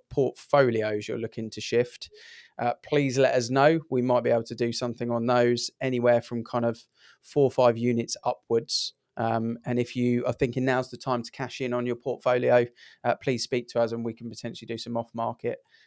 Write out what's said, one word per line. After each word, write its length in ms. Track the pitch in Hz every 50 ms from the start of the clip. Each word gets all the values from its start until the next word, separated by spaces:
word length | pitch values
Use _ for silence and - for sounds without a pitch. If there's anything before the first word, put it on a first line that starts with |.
| _ _
portfolios 960 | - 147 131 123 - - - - - 143 135 120 113 110 107 107 107 104 104
you're 120 | - 120 117
looking 300 | 110 110 - 113 113 110
to 100 | - 107
shift, 500 | - - 117 117 123 - - - - - - - - - - - - _ _ -
uh, 160 | 120 120 - -
please 360 | - - 151 151 143 135 123 135
let 160 | 131 123 123
us 140 | 131 117 113
know. 300 | 131 135 139 156 165 165 156 -
We 120 | 139 123
might 220 | 123 127 123 123 117
be 60 | 120
able 120 | 120 117 113
to 100 | - 120
do 160 | 117 120 120
something 380 | 117 - 123 120 110 - 120 120
on 140 | 120 117 117
those 440 | 123 123 123 120 120 120 120 - - - -
anywhere 400 | 135 131 127 120 120 120 120 117
from 220 | - - 120 117
kind 220 | 113 - - 120 120
of 180 | 117 113 - - _ _ _ - - _ _
four 240 | _ - - 147 139
or 60 | 123
five 260 | - 139 127 120 120 113
units 380 | 120 123 120 117 113 - - - -
upwards. 720 | 123 123 - _ - 117 117 117 - - - - - - _ _ _ _ 113
Um, 400 | 113 117 117 113 113 117 117 - -
and 120 | 127 120 123
if 160 | 120 - -
you 300 | 123 120 123 120 120 127
are 80 | 127
thinking 320 | 120 - 139 120 117 135 131
now's 260 | 131 127 127 127 -
the 60 | 123
time 260 | 120 - 139 123 120
to 80 | 117 -
cash 300 | - - 135 113 - -
in 140 | 135 123 120
on 100 | 123 120
your 100 | 123 117
portfolio, 720 | 120 - 131 120 - - 127 123 127 123 123 123 123 120 120 - _ - - - _ -
uh, 100 | 123 117
please 260 | - - 143 127 113 -
speak 240 | - 131 123 117 -
to 120 | - 117
us 120 | 117 113
and 120 | 117 117 117
we 100 | 117 113
can 160 | - 117 117
potentially 360 | 110 - - 117 - - 120
do 120 | 117 117 110
some 180 | - 117 117
off-market, 640 | 117 117 - - 113 113 117 117 - - 120 - - _ _ _ _ _